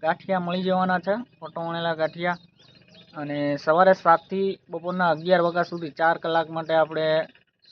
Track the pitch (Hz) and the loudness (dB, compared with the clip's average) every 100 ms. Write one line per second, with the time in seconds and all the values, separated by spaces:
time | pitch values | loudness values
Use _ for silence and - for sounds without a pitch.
0 | 156 170 - 185 175 185 185 185 185 180 | -4 -4 -2 -4 -2 -4 -2 0 0 -2
1 | 175 214 240 _ 160 160 165 170 170 160 | -2 -4 -6 _ -16 -10 -8 -4 -4 -2
2 | 156 170 175 175 - _ _ _ _ - | -2 -2 -4 -6 -10 _ _ _ _ -20
3 | - 160 147 147 143 143 156 160 190 185 | -20 -12 -8 -4 -4 -2 2 4 6 6
4 | 175 165 - 190 196 185 _ 170 175 185 | 6 4 2 -4 -2 -4 _ -10 -8 0
5 | 175 156 170 180 170 170 170 175 160 - | 0 0 2 2 2 0 -4 -6 -10 -2
6 | 165 165 170 165 160 165 156 160 156 160 | 0 0 0 -2 -2 -6 -2 0 2 0
7 | 156 156 156 - _ _ _ | 0 0 -2 -10 _ _ _